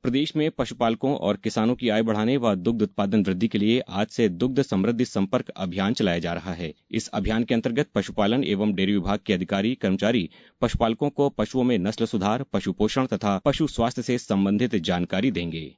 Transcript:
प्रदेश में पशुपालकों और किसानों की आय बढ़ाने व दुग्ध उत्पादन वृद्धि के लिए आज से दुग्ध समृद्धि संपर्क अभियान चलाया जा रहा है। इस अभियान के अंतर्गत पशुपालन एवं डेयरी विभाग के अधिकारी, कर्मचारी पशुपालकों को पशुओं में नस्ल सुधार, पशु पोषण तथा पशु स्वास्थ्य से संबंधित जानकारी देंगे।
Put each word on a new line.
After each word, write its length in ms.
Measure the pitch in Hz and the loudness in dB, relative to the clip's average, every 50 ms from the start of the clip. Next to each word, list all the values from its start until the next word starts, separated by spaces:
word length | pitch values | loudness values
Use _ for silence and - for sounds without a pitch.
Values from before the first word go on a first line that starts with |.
| - | -2
प्रदेश 320 | 131 120 135 151 160 - | 0 0 0 0 0 -2
में 140 | 156 151 160 | -2 -2 -2
पशुपालकों 600 | - - 135 - 117 - 120 113 113 113 - 131 143 | 0 -2 -6 -6 -2 0 0 0 0 0 0 -2 -2
और 180 | - - 98 104 | 0 0 -2 -2
किसानों 400 | - - 113 - 117 110 117 123 | -2 -4 -4 -2 0 0 0 0
की 120 | 117 127 117 | 0 0 0
आय 120 | 104 110 | 2 2
बढ़ाने 340 | 113 110 107 104 107 113 135 | 2 2 0 0 2 2 0
व 160 | 143 120 113 101 | 2 2 0 0
दुग्ध 260 | 92 87 113 117 110 | 2 0 0 2 2
उत्पादन 420 | 107 98 _ - 101 98 95 110 98 | 0 -2 _ -2 -2 2 2 2 2
वृद्धि 240 | 98 95 90 107 | 2 0 0 0
के 100 | 101 - | 0 0
लिए 220 | 110 101 107 117 127 - - | 2 2 4 2 2 0 -2
आज 160 | 113 101 107 | -2 -4 -4
से 200 | - - - 117 104 | -2 0 2 2 2
दुग्ध 300 | 87 87 117 131 131 131 | 2 0 -2 0 2 0
समृद्धि 440 | 135 - 110 95 95 113 120 117 123 | 0 2 0 0 2 0 2 0 -2
संपर्क 420 | - - 101 98 98 - 123 120 - - | -2 0 -2 0 0 0 -2 -2 -4 -8
अभियान 360 | - 95 90 87 95 95 101 110 | -8 -8 -6 -2 -2 0 0 0
चलाया 260 | - 113 95 87 87 | 2 0 0 0 0
जा 140 | 82 87 85 | -2 -4 -6
रहा 180 | 87 80 92 87 | -6 -6 -8 -8
है। 180 | 82 87 78 76 _ _ _ | -6 -8 -10 -10 _ _ _
इस 160 | - 113 - - | -6 -6 -6 -4
अभियान 320 | - 107 98 101 110 113 120 | -6 -4 -2 0 0 -2 0
के 100 | - 127 | 0 0
अंतर्गत 340 | 113 - 131 117 123 151 _ _ | 0 0 -2 -2 -2 -2 _ _
पशुपालन 480 | 104 95 - 98 - 104 101 113 135 139 | -4 -4 -2 0 0 2 2 2 2 0
एवं 300 | - 104 95 107 104 98 | 0 0 0 0 0 0
डेयरी 200 | 90 95 95 104 | 2 2 2 2
विभाग 260 | 101 85 92 101 107 _ | 2 2 0 -2 -2 _
के 80 | - 101 | -2 0
अधिकारी, 400 | 87 90 - 101 98 98 113 131 | 0 0 -2 -2 0 0 0 -2
कर्मचारी 540 | - - 98 92 98 101 107 120 120 85 76 - - - - _ _ | 0 0 0 0 2 2 2 2 2 0 -2 -8 -18 -20 -20 _ _
पशुपालकों 480 | - 117 - - 117 113 113 - 151 143 | -2 -2 0 0 0 0 0 0 -2 -4
को 200 | - - 143 143 | 0 0 0 0
पशुओं 340 | - - 107 - - 131 123 | 0 -2 -4 -2 0 0 2
में 140 | 127 123 | 2 2
नस्ल 280 | 101 87 101 107 - 113 | 2 0 -2 0 -2 -2
सुधार, 380 | 110 - 107 92 101 110 127 135 | 0 0 0 0 0 0 0 -4
पशु 300 | _ - 101 - 95 90 | _ -4 -2 -2 -2 0
पोषण 320 | - 107 107 - 135 131 | 0 0 0 2 0 0
तथा 320 | 127 - 95 - 104 98 92 _ | 0 -2 -2 0 0 0 2 _
पशु 220 | 147 139 - 160 | 0 0 2 0
स्वास्थ्य 340 | 143 - - 117 117 - - | -2 0 0 0 0 0 -4
से 160 | 120 - 123 123 | -2 -2 -2 -2
संबंधित 560 | - - 107 98 98 98 101 101 120 120 113 | 0 0 2 2 4 4 4 2 2 2 0
जानकारी 540 | 101 80 - 90 87 87 - - 92 107 135 | 0 0 0 0 0 0 -2 -2 0 0 0
देंगे। 340 | 101 90 85 85 80 82 78 65 - | 0 -2 -4 -4 -6 -8 -10 -12 -16